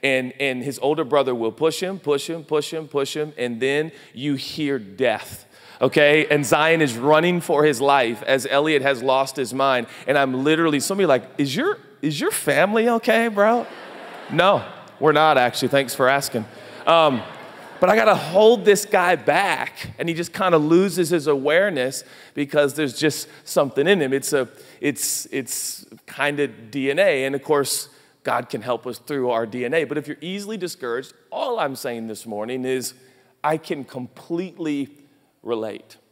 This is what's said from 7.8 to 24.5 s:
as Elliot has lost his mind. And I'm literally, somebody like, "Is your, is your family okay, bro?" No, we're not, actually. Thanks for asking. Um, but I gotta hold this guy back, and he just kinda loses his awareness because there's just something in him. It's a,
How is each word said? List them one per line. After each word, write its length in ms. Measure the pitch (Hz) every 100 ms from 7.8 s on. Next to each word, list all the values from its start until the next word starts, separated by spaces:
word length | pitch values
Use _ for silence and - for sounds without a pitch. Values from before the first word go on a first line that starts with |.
| 139 139 117 113
as 220 | - 135 117
Elliot 360 | 139 156 147
has 200 | 135 135
lost 360 | 127 131 135 -
his 160 | 123
mind. 340 | 127 135 127 113 - -
And 120 | 143
I'm 260 | 135 127
literally, 380 | 139 156 165 147
somebody 240 | 120 196 185
like, 180 | 131 - -
"Is 180 | 139 139
your, 240 | 349 415 - -
is 180 | 156 147
your 120 | 320
family 580 | - - 139 185 220 233
okay, 400 | 233 240 226 233
bro?" 360 | 202 208 240 226 - - - - - -
No, 360 | 151 185 170 101 - - -
we're 140 | 151
not, 240 | 147 156 139
actually. 320 | 123 - 127
Thanks 260 | 139 131 -
for 140 | 127
asking. 340 | 139 139 120 107 - - - -
Um, 360 | 165 156 123 - - - - - -
but 120 | 180
I 40 | 214
gotta 200 | 220 175
hold 500 | 143 180 214 233 185
this 200 | 196 -
guy 300 | 190 175 170
back, 760 | 117 156 196 156 - - - -
and 100 | 165
he 60 | 165
just 180 | 170
kinda 240 | - 185 165
loses 540 | 151 170 196 160 160
his 160 | 170 143
awareness 760 | 143 139 160 202 156 127 135 - - -
because 400 | - 143 151 147
there's 240 | 131 147 113
just 300 | 151 - - -
something 420 | - 185 143 135 151
in 160 | 202
him. 120 | 135
It's 200 | 135 131
a, 160 | 143 120